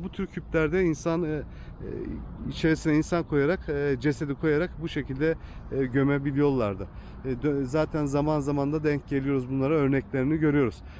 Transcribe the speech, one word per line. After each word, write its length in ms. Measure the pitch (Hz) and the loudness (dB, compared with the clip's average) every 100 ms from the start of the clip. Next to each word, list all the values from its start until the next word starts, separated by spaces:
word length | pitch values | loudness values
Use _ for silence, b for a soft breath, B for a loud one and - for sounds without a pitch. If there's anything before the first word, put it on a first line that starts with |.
bu 60 | 170 | -4
tür 180 | - 190 | -6 -6
küplerde 560 | - - 165 151 180 | -6 -2 2 2 4
insan, 400 | 175 147 170 165 | 2 2 0 0
e, 40 | 160 | 0
e, 160 | 151 - B B - - 110 101 87 - - - | -4 -6 B B -12 -10 -8 -8 -8 -10 -8 -8
içerisine 460 | 143 160 151 160 151 | 0 2 4 4 2
insan 280 | 151 170 | 2 0
koyarak, 460 | 156 147 139 185 - | 0 2 2 0 -2
e, 300 | 143 143 135 | -2 0 2
cesedi 360 | 143 143 147 135 | 0 0 -2 0
koyarak 360 | 160 147 175 - | 2 2 0 -4
bu 60 | 160 | -6
şekilde, 480 | 143 127 131 156 160 B B B | -4 -4 0 0 0 B B B
e, 140 | 131 131 | -2 0
gömebiliyorlardı. 1000 | 131 139 143 139 135 147 135 107 95 95 B B B 131 | 4 4 2 0 2 2 4 0 -2 -8 B B B -6
E, 40 | |
dö-, 340 | 120 151 139 | -2 0 0
zaten 420 | 127 156 156 156 147 | 0 0 0 0 0
zaman 340 | 143 151 151 | 2 2 0
zaman 340 | 139 143 139 | 0 0 0
da 100 | 156 | 0
denk 240 | 151 143 - | 0 0 0
geliyoruz 420 | 139 139 135 127 | -2 0 0 0
bunlara, 240 | 135 135 | 0 2
örneklerini 640 | 156 135 135 - 135 131 160 | 4 4 2 0 0 2 2
görüyoruz. 460 | 151 147 120 - - | 4 4 2 0 -12